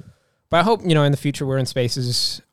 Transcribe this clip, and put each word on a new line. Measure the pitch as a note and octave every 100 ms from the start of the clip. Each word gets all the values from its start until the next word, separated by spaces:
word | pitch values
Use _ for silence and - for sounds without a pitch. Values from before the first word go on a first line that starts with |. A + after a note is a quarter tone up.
| - _ _ _ -
But | E3
I |
hope, | G3 A3+ F#3
you |
know, | D#3
in | C#3+
the | C#3+
future | D3 C3+
we're | C3+ C3+
in | B2
spaces | C3+ A#2+ C#3 B2 A#2+ - - -